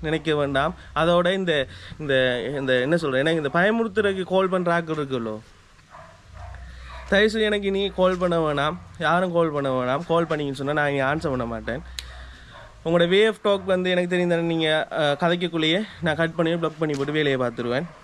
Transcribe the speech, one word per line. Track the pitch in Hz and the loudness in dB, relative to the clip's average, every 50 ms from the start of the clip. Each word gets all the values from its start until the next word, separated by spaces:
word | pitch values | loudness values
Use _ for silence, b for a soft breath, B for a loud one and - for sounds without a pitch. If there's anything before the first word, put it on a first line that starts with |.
நினைக்க | - 156 156 160 151 160 151 | -4 -2 -4 -2 0 0 0
வேண்டாம். | 147 147 139 139 135 139 160 180 B B B B | 0 0 0 0 0 0 0 -4 B B B B
அதோட | 151 160 165 175 175 175 175 190 | 0 2 4 4 4 4 2 0
இந்த, | 196 190 175 156 147 131 - B B B B B B | 0 0 0 2 0 0 -2 B B B B B B
இந்த, | 156 143 139 131 131 127 123 123 110 117 143 143 | -2 0 2 4 4 2 2 0 -2 -4 -4 -4
இந்த, | 139 131 127 127 | 0 2 2 2
என்ன | 123 139 165 175 | 2 2 0 0
சொல்றேன், | 165 143 131 131 139 | 0 0 0 2 2
எனக்கு | 160 165 165 151 | 2 2 0 0
இந்த | 139 127 170 | 0 0 2
பயமுறுத்துறதுக்கு | 180 202 220 233 226 220 185 214 208 202 196 190 185 | 2 2 2 0 -2 -2 -2 0 0 0 0 -2 -4
கால் | 170 185 190 190 190 | 0 2 2 2 2
பண்ற | 180 185 180 175 170 | 0 0 0 2 0
ஆட்கள் | 170 170 160 156 | 0 0 -2 -4
இருக்குல்லோ, | 147 147 139 131 123 117 110 107 107 113 - - - - - - - - - - - - - - - - - - - - - - - - B B B B B B B B B | -4 -4 -4 -4 -4 -4 -4 -8 -8 -12 -18 -20 -20 -20 -20 -20 -20 -20 -20 -20 -20 -20 -20 -20 -20 -20 -20 -20 -18 -16 -16 -16 -16 -16 B B B B B B B B B
தயவுசெய்து | - 196 208 220 208 220 214 | 4 4 4 4 4 2 2
எனக்கு | 214 208 208 202 196 | 2 2 0 0 0
இனி | 196 196 202 196 | 0 0 -2 -2
கால் | 190 - 185 185 185 180 | 0 2 4 4 4 2
பண்ண | 180 180 170 170 | 0 0 2 2
வேணாம், | 160 156 147 143 139 151 175 175 - - - - | 2 2 0 0 0 0 -2 -4 -12 -18 -12 -4
யாரும் | 165 151 160 175 185 185 170 | 0 2 2 2 2 2 2
கால் | 170 170 165 | 2 2 2
பண்ண | 147 147 139 135 131 127 | 0 -2 -2 0 0 0
வேணாம். | 127 123 127 143 170 - | 0 0 0 -2 0 0
கால் | 165 170 170 | 2 2 2
பண்ணீங்கன்னு | 165 165 151 147 139 135 127 | 2 0 -2 -2 -4 -4 -4
சொன்னா | 139 139 147 | -4 -2 0
நான் | 147 147 143 | 0 2 2
இனி | 143 139 | 2 0
ஆன்சர் | 135 131 143 160 160 165 | 0 0 0 0 -2 -2
பண்ண | 135 127 123 | -2 -2 -2
மாட்டேன். | 117 117 113 110 113 113 135 175 B B B B B B B B B B B B B B B B B B B - | -4 -6 -8 -6 -6 -8 -8 -8 B B B B B B B B B B B B B B B B B B B -4
உங்களோட | 165 165 175 170 170 | 0 4 4 4 4
way | 180 196 214 220 | 6 4 4 4
of | 214 - - | 2 0 0
talk | 214 202 196 185 | 0 0 0 2
வந்து | 190 190 185 185 185 | 0 0 0 2 0
எனக்கு | 180 180 180 175 180 | 0 0 0 0 0
தெரிந்தானே, | 175 180 175 175 165 | 0 2 2 2 2
நீங்க, | 170 170 165 165 160 156 156 156 147 - | 2 0 0 0 0 2 2 0 0 -2
அ, | - 123 156 147 147 143 | -2 0 0 0 0 2
கதைக்கக்குள்ளேயே | 180 170 175 180 180 170 170 165 156 156 160 190 214 208 B B | 2 0 2 2 -2 -4 -2 0 0 2 2 0 -2 -4 B B
நான் | 156 170 156 | -2 -2 0
கட் | 147 165 165 160 | 0 0 -2 -2
பண்ணி | 165 170 165 170 170 | -4 -2 -2 -2 0
பிளாக் | 165 156 156 156 | -2 -4 -2 -2
பண்ணி | 160 156 147 139 | -2 -2 0 -2
போட்டு | 139 143 | -2 -2
வேலையை | 147 156 151 143 135 127 | 0 0 2 2 2 2
பார்த்துருவேன். | 127 120 117 117 120 120 120 131 165 175 - - | 0 -2 -2 -4 -4 -2 -2 -2 -4 -6 -12 -18